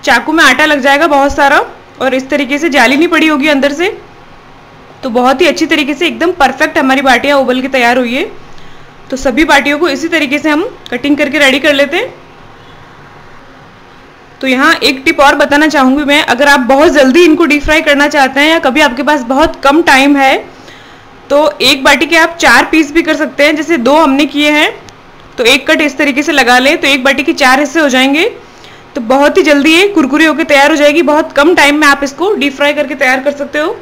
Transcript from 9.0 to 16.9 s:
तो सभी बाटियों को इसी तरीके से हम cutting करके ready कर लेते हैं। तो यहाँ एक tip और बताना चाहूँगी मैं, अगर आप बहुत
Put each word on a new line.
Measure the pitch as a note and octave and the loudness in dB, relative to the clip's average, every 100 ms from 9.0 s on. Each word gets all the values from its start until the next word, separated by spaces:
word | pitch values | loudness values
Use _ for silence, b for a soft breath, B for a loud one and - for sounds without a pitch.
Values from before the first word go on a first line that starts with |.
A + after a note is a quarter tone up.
| - | -12
तो | C4 | -6
सभी | C#4 A#3+ D#4 | -4 -2 2
बाटियों | C#4+ C4+ D4 | 2 0 -2
को | E4+ | -2
इसी | C4+ E4 | -4 -4
तरीके | E4 D4 C#4+ | -4 -2 -4
से | D#4 | -2
हम | D4 G#4 - - | -2 -4 -10 -12
cutting | B3 C#4+ C#4 | -8 -2 -2
करके | D4 D4 | -2 0
ready | C#4 C4 | 0 0
कर | D4+ | 0
लेते | C#4 C#4 E4+ | 0 -2 -2
हैं। | B4 - - - - - - - - - - - - - - - - - - - - - - - | -8 -12 -20 -20 -20 -20 -20 -20 -20 -20 -20 -20 -20 -20 -20 -20 -20 -20 -20 -20 -20 -20 -20 -10
तो | C4 | -4
यहाँ | B3+ C4 A#3 | 0 0 0
एक | C4 C4 - | -2 -2 -4
tip | D#4+ | 2
और | C#4+ D4 | 2 2
बताना | D4 C#4+ D#4 | 0 2 2
चाहूँगी | D4+ C4 C4+ | 2 0 0
मैं, | C#4+ C#4+ | 0 -2
अगर | - A#3+ C#4+ | 0 0 2
आप | C#4+ A#3 | 2 2
बहुत | C4+ D#4 | 2 4